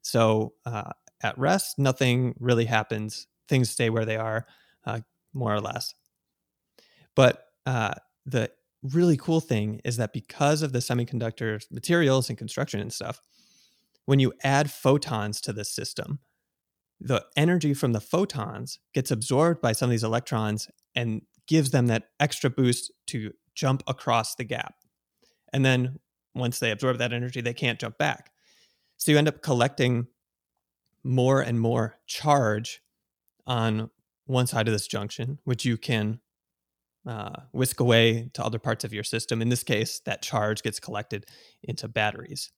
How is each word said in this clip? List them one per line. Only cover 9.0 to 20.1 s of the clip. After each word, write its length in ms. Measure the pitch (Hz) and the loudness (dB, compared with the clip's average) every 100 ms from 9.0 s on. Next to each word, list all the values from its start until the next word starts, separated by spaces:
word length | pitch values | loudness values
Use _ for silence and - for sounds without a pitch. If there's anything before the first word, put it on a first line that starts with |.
| 175 143 | 4 4
cool 240 | - 160 | 2 0
thing 400 | - 110 107 110 | 0 -2 -2 -4
is 140 | - 120 | -6 -4
that 160 | 107 | -4
because 480 | 120 - - 143 151 | -6 -12 0 2 2
of 100 | 151 | 0
the 80 | 127 | -2
semiconductor 880 | - 123 120 123 113 - 113 107 - | 0 -2 -2 -4 -6 -4 -4 -4 -8
materials 580 | - - 170 143 131 123 | -10 0 4 6 4 2
and 80 | 117 | -6
construction 420 | 113 - 147 101 | -8 -6 -4 -4
and 140 | 110 | -6
stuff, 280 | - - - _ _ _ _ _ _ _ _ | -8 -10 -10 _ _ _ _ _ _ _ _
when 140 | - 139 | 0 4
you 140 | 127 - | 2 0
add 280 | 139 139 143 | 0 2 0
photons 680 | - 131 143 - 113 104 104 | 0 2 2 0 -4 -4 -6
to 100 | - | -8
the 140 | 107 | -8
system, 540 | 101 - - - - 147 _ _ _ _ _ _ _ _ | -8 -8 -8 -10 -8 -10 _ _ _ _ _ _ _ _
the 240 | 123 123 - | -2 -2 0
energy 380 | - 160 180 151 | 0 2 2 2
from 180 | 139 131 | 0 0
the 100 | 110 | 0
photons 760 | - 175 202 135 107 110 131 - _ | 0 -2 -2 -4 -8 -8 -12 -14 _
gets 180 | 135 127 | -4 -2
absorbed 500 | 117 123 135 170 165 | -4 0 2 2 2
by 100 | 117 | 0
some 180 | 110 123 | 2 2
of 20 | |
these 120 | 117 | 2
electrons 680 | 110 | 2